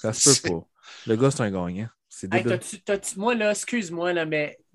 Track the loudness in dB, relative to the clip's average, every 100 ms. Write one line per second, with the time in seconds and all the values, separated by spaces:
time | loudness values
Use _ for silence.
0 | -4 2 6 6 4 -4 -6 _ -20 -8
1 | 0 4 4 4 0 0 -2 -4 -8 -12
2 | _ -12 -2 0 2 0 -2 -10 -4 -4
3 | -4 -4 0 2 0 0 -2 -4 -4 -4
4 | -2 0 0 0 -2 -6 _